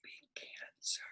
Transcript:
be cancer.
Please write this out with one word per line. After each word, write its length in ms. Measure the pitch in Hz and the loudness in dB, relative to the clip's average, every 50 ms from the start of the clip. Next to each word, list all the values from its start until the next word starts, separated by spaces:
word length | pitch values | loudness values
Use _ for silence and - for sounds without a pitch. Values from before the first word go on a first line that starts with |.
| - | -12
be 80 | - - - - - _ | -10 -10 -10 -12 -10 _
cancer. 640 | - - - - - - - - _ - - - - - - | -6 -6 -6 -6 -6 -6 -8 -8 _ 4 4 4 4 4 0